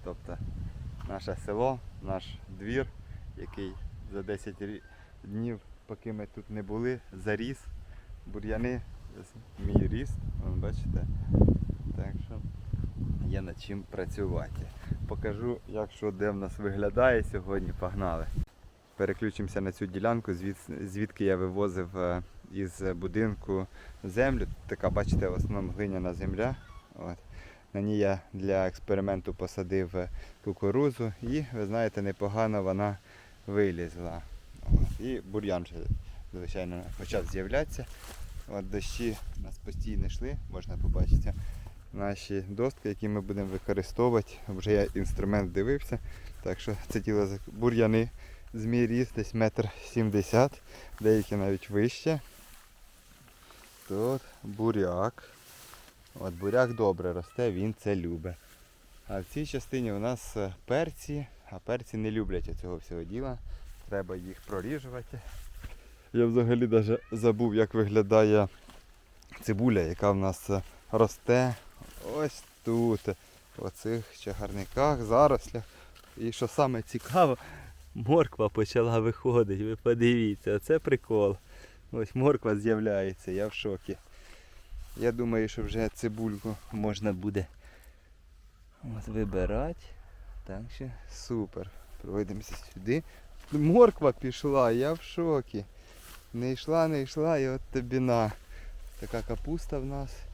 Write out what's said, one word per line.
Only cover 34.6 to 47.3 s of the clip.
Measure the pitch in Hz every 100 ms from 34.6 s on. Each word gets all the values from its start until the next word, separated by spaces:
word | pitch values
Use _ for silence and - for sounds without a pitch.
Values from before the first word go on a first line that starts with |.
| -
От. | - - - 120
І | 123 95
бур'ян | 104 101 90
вже, | 85 85 85 - - - -
звичайно, | 90 87 95 90 90 95 -
почав | 95 107 87
з'являтися. | 95 95 127 151 - 123 - - - - - -
От | 101 95
дощі | 101 - - 117 107 - -
у |
нас | 98 -
постійно | - - 110 101 101
йшли, | - 123 143 -
можна | 92 - 92
побачити | - - - - - - - - - - -
наші | 101 101 101 - 98
достки, | 92 101 127 - 107
які | 101 107
ми | 104
будемо | 95 101 98
використовувати. | 92 - 98 92 - 120 117 - - -
Вже | 95 104
я | 104 101 -
інструмент | 98 - 98 104 95
дивився, | 92 110 143 - 139 - - - -
так | 90 92
що | - 101 -
це | 113
діло | 98 104
за-, | 98